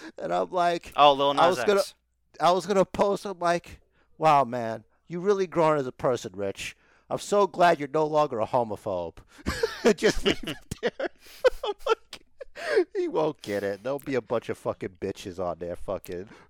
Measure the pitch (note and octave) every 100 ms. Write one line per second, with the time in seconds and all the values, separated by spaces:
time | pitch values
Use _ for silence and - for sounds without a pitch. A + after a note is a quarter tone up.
0 | - - E3 F3 F#3 F3+ F3 E3+ - -
1 | D3 C#3 C#3+ C#3+ E3+ F3 A2 G2 - -
2 | _ _ _ - D#3 F#3 E3+ F#3+ F3+ -
3 | G3+ G3+ G3+ F3 F3 F3 - - _ _
4 | _ - D#3 C#3+ A#2+ B2 A2+ A2+ - _
5 | - E3+ F#3+ G3 F#3 D#3 D#3 D3+ B2+ -
6 | D3 A#2+ A2 F#2 G2 - - - _ _
7 | - C3 - G3+ F#3+ D#3 F3 D#3+ C#3+ D3+
8 | D#3 D#3 D3 A#2+ A2 C3 A2+ G2+ G#2+ F2+
9 | E2+ - - - - - A4+ - A#3+ -
10 | A3 - - - - C#3+ - - - -
11 | D4 - - - B4+ - G#4+ G4+ - A4+
12 | _ - - - - - E5+ A4+ E4+ G4+
13 | F4 E3+ D#3 - - G2+ G2 G2+ A#2 C#3
14 | - B2+ A2 A#2 - G#2+ A#2+ G2+ G#2+ -
15 | F#2+ - G2+ F2 F2+ E2 F2 F2 - F2+
16 | - F2+ G2 -